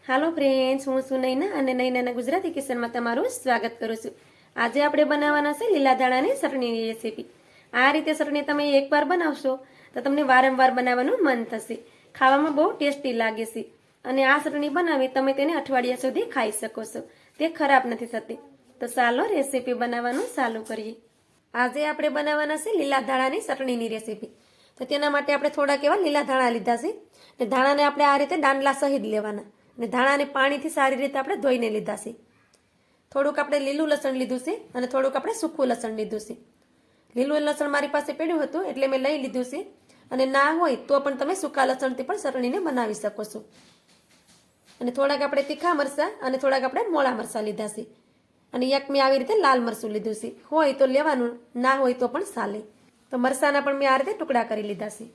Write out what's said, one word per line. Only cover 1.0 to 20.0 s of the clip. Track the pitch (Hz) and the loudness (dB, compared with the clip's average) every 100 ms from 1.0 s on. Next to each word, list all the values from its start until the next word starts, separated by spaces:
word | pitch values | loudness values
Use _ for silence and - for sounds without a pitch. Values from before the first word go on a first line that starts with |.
| 262 | -2
છું | 262 | -2
નૈના | 254 262 381 330 | 0 0 -2 -2
અને | 269 254 | 0 0
નૈનાના | 254 254 247 240 | 0 0 -2 -2
ગુજરાતી | 240 349 370 | -2 -2 -2
કિચનમાં | 285 277 240 233 | -6 -4 -4 -4
તમારું | 240 233 233 480 | -2 -2 -2 -2
સ્વાગત | - 262 233 226 - | -4 -2 0 -2 -6
કરું | 226 220 | -6 -6
છું. | 220 - - _ _ | -10 -14 -20 _ _
આજે | - 233 269 | -4 0 2
આપણે | 285 294 294 | 2 4 2
બનાવવાના | 294 294 294 294 294 | 4 2 2 0 -2
છે | 453 | 0
લીલા | 339 269 254 | 4 4 4
ધાણાની | 254 254 339 554 | 4 2 2 0
ચટણીની | 311 269 240 226 226 | -2 -2 -2 -2 -4
રેસીપી. | 220 226 - - - _ - _ | -6 -8 -8 -16 -20 _ -20 _
આ | 240 262 | 4 4
રીતે | 302 302 302 | 4 0 -2
ચટણી | 294 294 285 | 0 -2 0
તમે | 294 294 277 | 0 4 4
એકવાર | 277 294 285 | 4 2 2
બનાવશો | 359 320 247 262 262 - - - | 2 0 -2 -4 -4 -8 -20 -12
તો | 247 | -4
તમને | 277 285 269 | 0 0 6
વારંવાર | 254 262 262 262 240 | 6 6 4 4 4
બનાવવાનું | 247 247 269 494 311 | 0 0 0 2 2
મન | 240 226 | 2 -2
થશે. | 220 - 226 - _ _ - | -8 -8 -12 -12 _ _ 2
ખાવામાં | 262 277 311 285 | 4 6 4 2
બહુ | 349 | 2
ટેસ્ટી | - 285 277 269 233 | 2 -2 -2 -4 -2
લાગે | 226 220 220 | -2 -2 -6
છે | 226 - _ _ _ 247 | -8 -12 _ _ _ -2
અને | 269 262 | 2 4
આ | 294 | 4
ચટણી | 294 294 294 294 | 2 -4 -2 0
બનાવી | 349 285 262 | 0 0 0
તમે | 262 269 269 | 0 0 2
તેને | 285 320 | 0 0
અઠવાડિયા | 277 262 247 247 | 0 0 0 -2
સુધી | 262 285 453 | -2 -2 -2
ખાઈ | 269 220 - | -2 -2 -4
શકો | 220 - 220 | -8 -10 -10
છો, | 226 - _ _ - | -12 -14 _ _ -4
તે | 320 320 | -4 0
ખરાબ | 285 269 254 | 4 4 4
નથી | 233 233 | -6 -6
થતી. | 220 214 165 - - _ _ | -8 -8 -16 -16 -20 _ _
તો | 240 262 | -4 2
ચાલો | 240 247 427 | 2 2 0
રેસીપી | 349 277 262 254 233 | 0 0 -2 -4 -4
બનાવવાનું | 240 240 | -2 -2